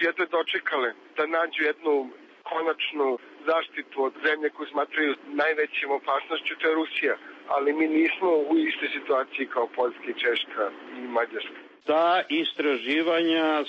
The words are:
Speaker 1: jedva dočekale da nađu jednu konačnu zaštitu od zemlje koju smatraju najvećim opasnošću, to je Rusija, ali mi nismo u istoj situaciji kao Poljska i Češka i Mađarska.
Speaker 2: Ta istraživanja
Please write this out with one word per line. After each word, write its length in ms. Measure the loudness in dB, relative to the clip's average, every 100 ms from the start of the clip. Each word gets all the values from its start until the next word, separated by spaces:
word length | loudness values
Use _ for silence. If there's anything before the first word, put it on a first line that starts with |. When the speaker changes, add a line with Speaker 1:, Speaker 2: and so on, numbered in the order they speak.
| 0
Speaker 1:
jedva 180 | 0 0 0
dočekale 540 | 0 -2 -2 0 0 -4 -8 -2
da 60 | 0 0
nađu 220 | 0 0 0
jednu 240 | 0 2 2 0 -10 -20 -14 -6
konačnu 580 | -2 -2 -2 -2 0 0 0 -6 -6 0
zaštitu 480 | 0 0 -8 -8 -2
od 100 | -2 0 0
zemlje 220 | 2 -2
koju 180 | -4 -6
smatraju 380 | -4 -2 0 0 -2 -4 0
najvećim 480 | 0 2 0 -2 -2
opasnošću, 640 | -2 0 -2 -2 -6 -6 -2
to 60 | 0
je 120 | 2
Rusija, 340 | 0 0 0 -2 -6 -12 -2 0
ali 180 | 2
mi 140 | 2 2
nismo 420 | 4 2 2 2 2 4
u 80 | 2
istoj 320 | 2 -2 -4 -4
situaciji 480 | 0 0 0 -4 -4
kao 140 | -2 -2 0
Poljska 320 | -2 -2 -8
i 100 | -2
Češka 440 | 0 0 -2 -4 -4 -4 -14 -12
i 100 | -2
Mađarska. 520 | 0 0 -4 -10 -14 -20 -8 0
Speaker 2:
Ta 360 | 4 4 2 2
istraživanja 1300 | 0 -2 0 0 0 0 0 2 2 2 2 2 0